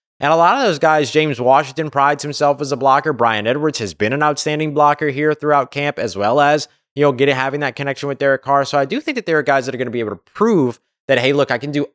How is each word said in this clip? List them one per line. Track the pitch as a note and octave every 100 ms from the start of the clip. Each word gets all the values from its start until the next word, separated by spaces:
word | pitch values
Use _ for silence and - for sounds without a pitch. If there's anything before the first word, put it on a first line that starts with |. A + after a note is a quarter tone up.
| _ _
And | C#3+
a | E3
lot | F3 B3+
of |
those | A#3+ D3
guys, | D#3+ D#3 C3
James | D#3 D#3 A#2
Washington | B2 C3+ C#3 C3+ D#3
prides | C#3+ C#3 D3
himself | D3 C#3 C#3+ C#3
as | C#3+
a | C3
blocker. | C3+ C3+ D#3
Bryan | B2 A#2 G#2+ G#2+
Edwards | C#3 D#3 -
has | G#2
been | D#2+ G#2
an | C#3
outstanding | D3+ C#3+ D#3 D3+ D#3
blocker | D3 D3 D3 D3+
here | C3+ D3+
throughout | D3+ D3+ C#3+ C3
camp, | C#3+ D3 -
as | A2 F#2
well | G#2 C3+
as, | C#3+ D3+ - _ _
you | C#3
know, | C#3+
getting, | B2+ C#3
having | C3 C3+ C#3+
that | C#3+ B2
connection | C#3 C3+ C#3+
with | C3+
Derek | C#3 C3+
Carr. | C3+ C#3 C3+
So | C#3+
I |
do | C#3 B3
think | D#4+ B3
that |
there | F3+ D#3
are |
guys | D3 C#3
that | B2+
are | B2+
gonna | B2
be | A#2
able | G#2+
to | G2
prove | _ - A3 G3 B2+ - _ _ -
that, | B2
"Hey, | B2+
look, | C#3+ C3+
I | B2
can | C#3+
do | C#3+ -